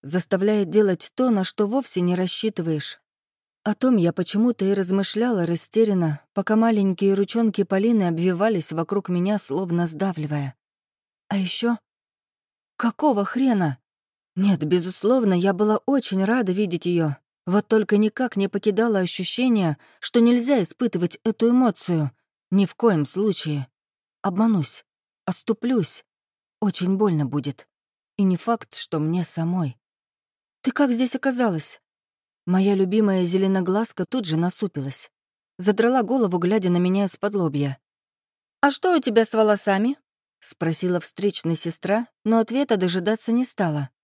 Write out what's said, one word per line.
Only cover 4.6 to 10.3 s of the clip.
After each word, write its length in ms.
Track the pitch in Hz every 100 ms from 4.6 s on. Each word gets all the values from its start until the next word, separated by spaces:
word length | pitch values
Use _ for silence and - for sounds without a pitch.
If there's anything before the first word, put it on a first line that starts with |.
| 190
и 80 | 196
размышляла 720 | 180 196 196 214 240 214 170
растерянно, 720 | 170 - 220 220 190 165 147 -
пока 220 | - 190 220
маленькие 600 | 226 214 196 175 196 196
ручонки 480 | 196 226 226 202
Полины 400 | 196 196 220 226
обвивались 680 | 180 165 180 175 214 202 151
вокруг 380 | 160 165 202 190
меня, 300 | 180 185 208
словно 480 | - 143 185 170 170
сдавливая. 680 | 156 196 170 151